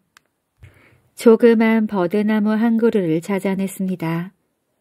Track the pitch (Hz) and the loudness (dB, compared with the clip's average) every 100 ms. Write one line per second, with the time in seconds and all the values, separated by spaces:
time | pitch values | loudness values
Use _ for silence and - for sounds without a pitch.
0 | _ _ _ _ _ _ - _ _ _ | _ _ _ _ _ _ -20 _ _ _
1 | _ - 240 226 240 226 226 226 214 202 | _ 0 4 6 6 4 2 0 0 -2
2 | 175 208 214 214 208 214 233 226 226 220 | -2 -2 -2 -2 0 0 0 0 0 0
3 | 175 160 165 196 196 190 190 190 190 180 | 0 -2 -2 -4 -4 -4 -6 -6 -8 -6
4 | 160 165 185 - _ _ _ _ | -6 -6 -8 -14 _ _ _ _